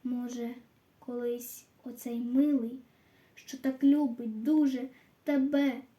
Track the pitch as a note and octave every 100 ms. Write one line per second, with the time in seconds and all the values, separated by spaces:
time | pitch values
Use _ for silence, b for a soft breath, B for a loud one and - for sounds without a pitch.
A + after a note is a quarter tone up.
0 | B3 B3 B3 A#3+ A#3 B3+ _ _ _ _
1 | - A#3+ A#3+ A#3+ A#3+ - _ _ B3 A#3
2 | A#3+ A#3 A#3+ C4 D4 C#4 A3+ C4 - b
3 | b b b - - C4 C4+ C4 C#4 D4
4 | C#4+ A#3 A#3 G#3+ B3 D#4 C#4 B3+ C4 B
5 | B _ - C#4+ C4+ C#4+ C#4+ A#3+ -